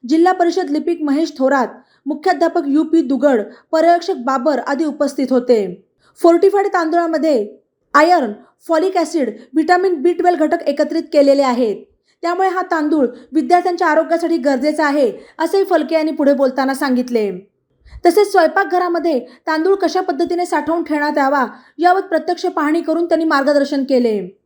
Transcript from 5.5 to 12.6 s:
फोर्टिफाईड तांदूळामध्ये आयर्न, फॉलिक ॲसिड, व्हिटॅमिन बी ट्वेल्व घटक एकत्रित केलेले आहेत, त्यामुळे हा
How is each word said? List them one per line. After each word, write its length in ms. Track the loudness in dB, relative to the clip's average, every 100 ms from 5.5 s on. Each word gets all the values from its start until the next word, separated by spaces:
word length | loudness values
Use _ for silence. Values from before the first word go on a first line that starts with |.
| 0 0 -8 _ _ _ _
फोर्टिफाईड 440 | 4 6 4 2 0
तांदूळामध्ये 800 | -2 0 0 0 0 0 0 -2 -10 _ _ _
आयर्न, 380 | 2 4 4 0 -6 -18 _ -2
फॉलिक 280 | 0 0 -2
ॲसिड, 340 | -2 -2 -4 -6 -6
व्हिटॅमिन 420 | -2 2 2 2 0
बी 100 | 0
ट्वेल्व 340 | 2 0 2 0
घटक 160 | 0 -2
एकत्रित 360 | -2 -2 -2 0
केलेले 300 | 2 4 4
आहेत, 340 | 2 0 -2 -2 -10 _ _ _
त्यामुळे 260 | -6 0 0
हा 140 | 0